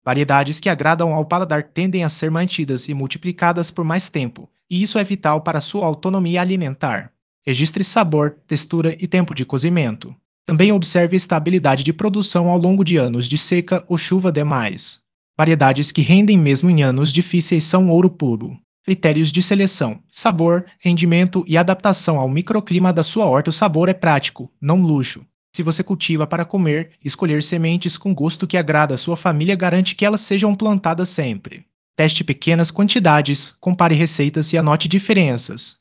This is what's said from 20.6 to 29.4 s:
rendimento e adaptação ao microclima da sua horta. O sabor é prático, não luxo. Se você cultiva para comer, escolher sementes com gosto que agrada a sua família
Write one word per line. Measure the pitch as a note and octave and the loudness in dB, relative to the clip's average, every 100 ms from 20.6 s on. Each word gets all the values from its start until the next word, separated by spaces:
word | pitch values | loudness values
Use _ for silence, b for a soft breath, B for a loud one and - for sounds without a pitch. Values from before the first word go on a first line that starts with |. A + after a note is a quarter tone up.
| F3+ b | -2 b
rendimento | F3+ E3+ F3 E3+ F3+ F#3 F3+ | 0 2 2 4 2 0 0
e | |
adaptação | D#3+ F3 F#3 G#3 F#3+ - D3+ | 2 2 2 0 0 0 0
ao | C3 | 0
microclima | C#3+ F3+ G#3+ G#3+ F3 F#3 | -2 -2 -4 0 0 2
da | E3 | 2
sua | D#3 A3 | 0 0
horta. | G3 C3 D#3 | 2 2 0
O | |
sabor | D#3 G#3+ D#3 F3+ | 0 0 2 0
é | |
prático, | F#3 E3+ C#3+ - - B2 _ | 2 2 0 -2 -12 -18 _
não | C#3+ F3+ | 0 2
luxo. | E3+ D3 B2 - - _ _ | 2 0 -2 -8 -20 _ _
Se | - | -6
você | E3 D#3+ | -2 -2
cultiva | F#3 F3 - D#3+ D#3 | -4 -4 -2 -2 -2
para | E3+ | -4
comer, | E3+ G3 E3 D3 D#3+ b | -2 0 0 0 -4 b
escolher | C#3+ - F3 D3+ | -10 -4 -2 0
sementes | D3 E3+ E3 F3 F3+ - | -2 -2 0 0 -2 -6
com | G3 | -4
gosto | F3 D3+ - | 0 -2 -2
que | F3+ F3+ | -2 -2
agrada | D#3 D3+ D3+ | 2 2 2
a | B2+ | -2
sua | - | -4
família | E3 F#3 D3+ | -2 0 0